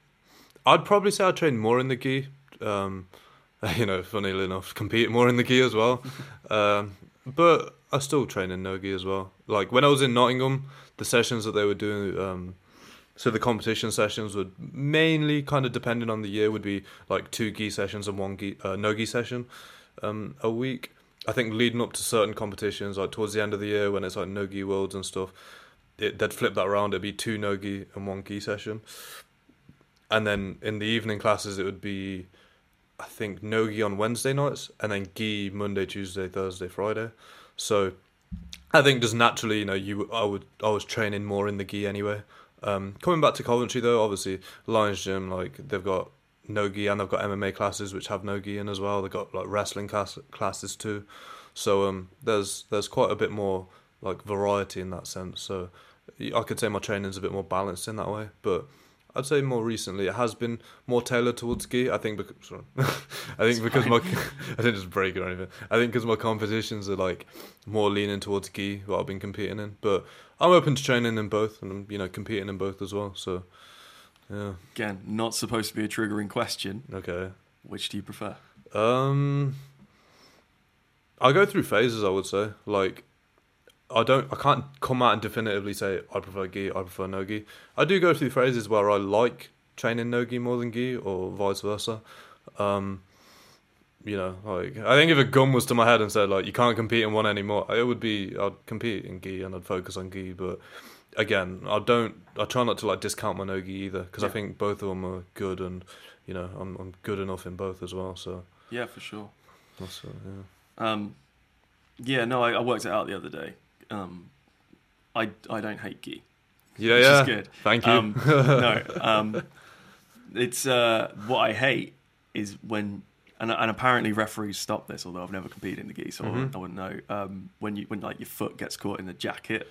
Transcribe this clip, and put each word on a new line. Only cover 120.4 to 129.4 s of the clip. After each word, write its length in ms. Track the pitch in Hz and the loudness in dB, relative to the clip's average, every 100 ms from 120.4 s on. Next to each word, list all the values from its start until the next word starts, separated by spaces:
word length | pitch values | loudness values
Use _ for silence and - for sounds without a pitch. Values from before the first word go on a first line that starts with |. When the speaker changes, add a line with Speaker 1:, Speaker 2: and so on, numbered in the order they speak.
| 123 - 135 | -2 0 2
Speaker 2:
uh, 460 | 123 117 110 - - 107 | 4 4 4 0 -6 -2
what 120 | 131 | 2
I 140 | 220 | 2
hate 400 | 107 135 - - - _ _ _ | 2 2 2 -4 -14 _ _ _
is 240 | - 104 98 110 | -8 -8 -10 -6
when, 360 | 107 104 98 - _ _ _ | -4 -4 -8 -16 _ _ _
and, 120 | 113 | -4
and 180 | 113 113 | 0 0
apparently 440 | 101 127 123 110 | 2 2 4 2
referees 440 | 104 107 - 104 95 | 0 0 -2 -6 -6
stop 300 | - 104 - | -4 -4 -6
this, 180 | - 90 | -12 -10
although 160 | 87 | -10
I've 80 | 90 | -8
never 180 | 95 92 | -10 -12
competed 300 | - 98 95 | -10 -8 -8
in 80 | - | -10
the 40 | |
gi, 160 | - - | -10 -12
so 120 | - | -8
I 60 | 110 | -4
wouldn't, 180 | 117 131 | -4 -4
Speaker 1:
Mm-hmm. 60 | 92 | -6
Speaker 2:
I 20 | |
wouldn't 160 | 90 92 95 - - | -10 -8 -8 -10 -8
know. 60 | 104 | -6
Um, 340 | 98 98 92 _ | -6 -10 -14 _
when 160 | 107 104 | -6 -6
you, 100 | - | -6
when, 100 | 107 | -8
like, 200 | 113 - | -8 -10
your 80 | - | -14
foot 280 | - 104 - | -6 -6 -6
gets 220 | - - | -10 -6
caught 220 | 101 - | -6 -6
in 60 | 95 | -8
the 60 | |
jacket, 540 | 87 110 - | -8 -8 -8